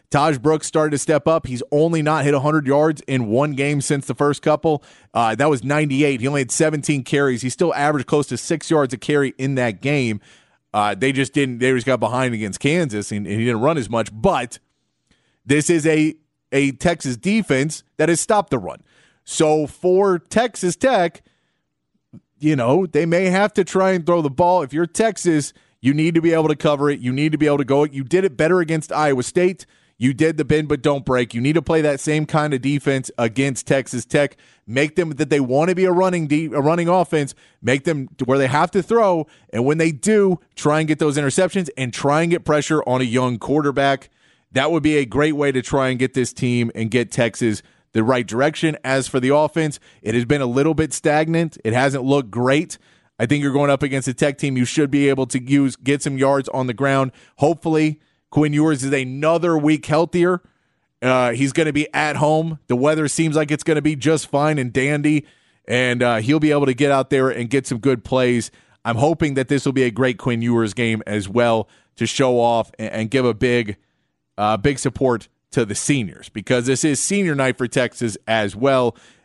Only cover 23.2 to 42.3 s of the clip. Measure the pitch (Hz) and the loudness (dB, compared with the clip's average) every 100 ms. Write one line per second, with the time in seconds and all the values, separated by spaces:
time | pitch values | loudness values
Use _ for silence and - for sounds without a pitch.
23.2 | 185 185 208 - 175 190 190 185 156 175 | 2 2 0 0 0 2 2 2 2 0
24.2 | 147 131 175 180 139 147 170 - 226 190 | 0 2 2 2 0 -4 -2 0 -2 0
25.2 | 175 156 139 - _ _ 123 147 160 165 | 0 0 -2 -10 _ _ 0 2 2 2
26.2 | 165 160 156 151 156 143 143 139 123 131 | 2 2 2 0 0 2 0 0 -2 0
27.2 | 156 151 147 143 131 139 151 139 127 175 | 0 2 2 2 2 2 0 -2 0 2
28.2 | 190 127 156 180 160 160 - - 151 131 | 2 0 2 2 0 -2 -4 -2 0 0
29.2 | 123 - 180 185 - _ _ - 123 127 | 0 0 0 0 -12 _ _ -2 -2 2
30.2 | 160 156 143 151 151 147 151 143 127 127 | 0 0 0 0 0 -2 0 -2 0 0
31.2 | 123 120 131 156 143 160 151 139 - 156 | 0 -2 0 0 2 2 2 -2 -2 -2
32.2 | 151 160 151 135 131 143 - 135 131 - | 0 -2 0 -2 -2 -2 0 -2 -4 -4
33.2 | 117 110 139 127 - 135 127 123 - 151 | -4 0 -2 -2 -2 -2 -2 -8 -2 0
34.2 | 143 - _ _ - 123 151 156 165 143 | 0 -4 _ _ -6 -2 -2 0 -2 -2
35.2 | 147 147 127 135 170 180 185 180 185 180 | 0 0 2 2 2 2 2 2 2 0
36.2 | 151 147 160 139 143 170 170 185 165 156 | 0 -2 -2 0 0 2 2 2 2 0
37.2 | 139 - _ _ 107 139 170 151 131 - | -2 -8 _ _ -2 0 0 -4 -4 -4
38.2 | 123 139 131 147 170 202 165 233 208 170 | 0 2 2 2 0 0 0 2 4 2
39.2 | 151 - _ 110 127 156 165 143 202 214 | -4 -12 _ -2 0 2 0 0 2 4
40.2 | 196 175 _ - 151 151 156 151 156 143 | 4 0 _ -4 0 0 0 0 0 0
41.2 | 143 156 185 202 165 - 127 - 139 147 | 0 0 0 0 -4 -6 -8 -2 0 2
42.2 | 170 | 2